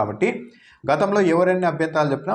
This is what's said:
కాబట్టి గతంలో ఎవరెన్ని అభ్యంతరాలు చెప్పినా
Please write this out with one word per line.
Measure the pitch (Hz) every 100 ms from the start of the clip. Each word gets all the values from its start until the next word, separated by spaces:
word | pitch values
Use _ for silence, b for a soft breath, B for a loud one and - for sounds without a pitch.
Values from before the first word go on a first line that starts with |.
కాబట్టి | 104 110 208 - - B B B -
గతంలో | 151 202 208 185
ఎవరెన్ని | 165 185 185 175
అభ్యంతరాలు | 147 160 156 147
చెప్పినా | 139 180